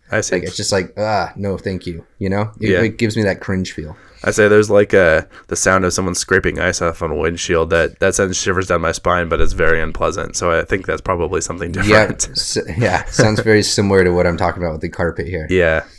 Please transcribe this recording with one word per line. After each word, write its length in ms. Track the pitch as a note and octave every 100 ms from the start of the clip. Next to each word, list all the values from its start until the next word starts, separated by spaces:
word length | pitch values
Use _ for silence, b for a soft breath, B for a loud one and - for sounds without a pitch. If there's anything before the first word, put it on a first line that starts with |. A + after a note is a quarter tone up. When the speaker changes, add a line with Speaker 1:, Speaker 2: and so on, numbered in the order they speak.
| _
Speaker 1:
I 100 | A2
see. 160 | G#2 F2+
Speaker 2:
Like, 80 |
it's 120 | E2 -
just 160 | G2+
like, 200 | G2 F2+ -
"Ah, 360 | G#2+ G#2+ F2 -
no, 220 | G2 F2+
thank 280 | - F#2 -
you," 180 | E2 - _
you 100 | F#2+
know? 220 | G2 G#2+ -
It, 100 | G#2+
Speaker 1:
Yeah. 120 | F#2
Speaker 2:
it 160 | G#2+ G#2+
gives 180 | A#2 A2
me 60 |
that 160 | G#2 F#2
cringe 320 | - F#2+ F2+
feel. 240 | - D#2 - b b
Speaker 1:
I 100 | -
say 160 | G#2+ G#2
there's, 200 | G#2 G#2+
like, 220 | G2+ G#2
a, 340 | G2+ F2 D#2+ - B -
the 80 | F2
sound 280 | - F#2+
of 80 | F#2
someone 220 | F2 F#2+
scraping 440 | F2 - F#2 F#2 D#2+
ice 240 | F2 F2+
off 200 | F2 E2
on 80 | E2
a 40 | D#2
windshield. 540 | D#2 E2+ - E2 D#2+
That, 280 | E2+ - -
that 140 | F#2+
sends 220 | F#2 G2 F2
shivers 300 | - F#2 F#2+
down 160 | F2
my 100 | E2
spine, 360 | E2 - F2+ E2+
but 100 | D#2+
it's 140 | E2
very 260 | - E2 E2
unpleasant. 560 | D#2 D#2 D#2+ E2 D#2+ -
So 140 | F2
I 120 | E2
think 200 | E2 G2+ F2+
that's 140 | D#2+
probably 400 | - F2+ D#2+ F2
something 320 | - F2 E2+
Speaker 2:
Yeah, 100 | E2+
Speaker 1:
different. 460 | G2+ G#2+ G#2 - -
<laughs> 40 |
Speaker 2:
s-, 260 | - - - - D#2+
yeah, 280 | A2+ F2+
sounds 360 | - - A2+ G#2+
very 220 | A2 G#2+
similar 420 | G2+ - G2+ G2
to 60 | F2+
what 160 | F2 F2+
I'm 100 | E2+
talking 260 | F2+ E2+
about 100 | F2
with 100 | D#2
the 80 | F2
carpet 360 | - F2 - E2
here. 200 | F2+ D#2+
Speaker 1:
Yeah. 360 | F#2 E2+ D#2+ -